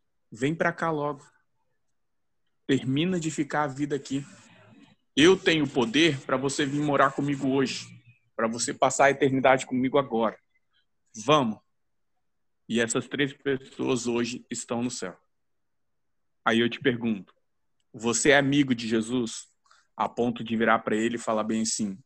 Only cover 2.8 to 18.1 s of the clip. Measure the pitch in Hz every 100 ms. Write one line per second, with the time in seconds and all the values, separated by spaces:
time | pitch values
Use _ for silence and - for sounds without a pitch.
2.8 | 120 135 180 185 156 160 139 151 147 131
3.8 | 147 143 - 135 139 - - - - -
4.8 | - _ _ - 170 190 196 160 135 143
5.8 | 117 131 165 135 - 127 135 - 139 147
6.8 | 147 139 139 - 143 139 135 135 127 -
7.8 | - - - _ _ - 113 117 - -
8.8 | 131 - 139 139 139 135 131 135 - 127
9.8 | 131 139 135 113 110 - _ _ _ _
10.8 | _ _ _ - 135 151 117 101 _ _
11.8 | _ _ _ _ _ _ _ _ - 113
12.8 | 117 127 - 131 139 - 139 135 - -
13.8 | 131 127 120 120 120 123 - - - 120
14.8 | 123 - 92 - _ _ _ _ _ _
15.8 | _ _ _ _ _ _ 117 113 117 -
16.8 | 139 117 117 98 92 _ _ _ _ _
17.8 | _ 101 156